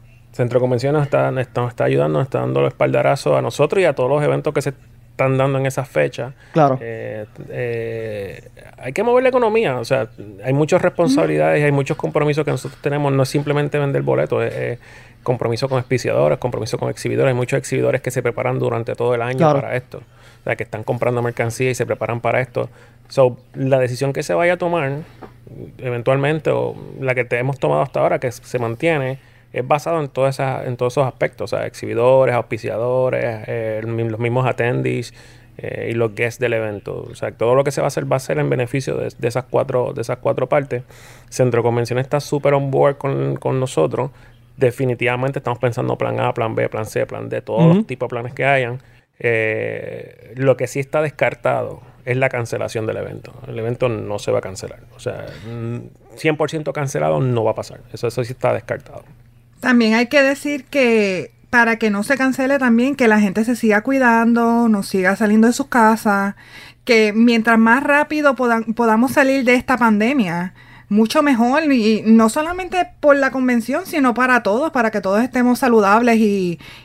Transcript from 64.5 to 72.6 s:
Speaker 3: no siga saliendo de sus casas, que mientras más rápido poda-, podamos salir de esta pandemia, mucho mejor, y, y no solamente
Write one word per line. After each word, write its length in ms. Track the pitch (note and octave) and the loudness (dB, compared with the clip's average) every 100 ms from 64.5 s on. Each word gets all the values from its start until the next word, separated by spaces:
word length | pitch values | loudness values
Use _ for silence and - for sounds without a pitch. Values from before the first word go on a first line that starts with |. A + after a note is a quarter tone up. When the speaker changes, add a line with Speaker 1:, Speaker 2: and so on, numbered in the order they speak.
| A#3 A#3 | 4 4
Speaker 3:
no 160 | G3+ | 2
siga 320 | G3 G3 F#3 G3 | 0 0 0 2
saliendo 320 | G#3+ G#3+ A3+ | 4 4 4
de 60 | |
sus 140 | A#3+ C4+ | 2 0
casas, 680 | B3+ A3 A3 A3 G3+ G3 - - - - - | 4 4 4 2 0 0 -6 -14 -20 -20 -10
que 300 | - A3+ G#3+ G#3+ | 2 4 4 4
mientras 420 | A#3+ A#3 A3+ A3+ | 4 4 4 6
más 240 | A3+ B3 | 6 4
rápido 540 | D4 C#4+ D4 D4+ D4 B3+ | 4 2 2 2 2 2
poda-, 260 | B3 A3+ A3+ A3 | 2 0 -2 0
podamos 380 | A#3 A3 B3+ | 2 4 2
salir 300 | D4+ C4+ C4+ B3 | 4 4 4 4
de 100 | B3 | 2
esta 220 | - A#3+ | 2 2
pandemia, 760 | A#3 G#3 A3+ C#4+ F#3 E3+ F#3 - - - - | 4 4 2 2 0 -2 -6 -10 -20 -16 -2
mucho 340 | G#3 A3 D#4 | 2 2 4
mejor, 400 | D4 A#3 A#3+ C#4+ D#4+ | 4 4 4 2 2
y, 280 | C4 G#3+ G#3+ | 4 4 2
y 40 | G#3+ | 6
no 240 | A3+ A3 | 6 6
solamente 560 | D4 D#4 F#4 | 2 -2 -4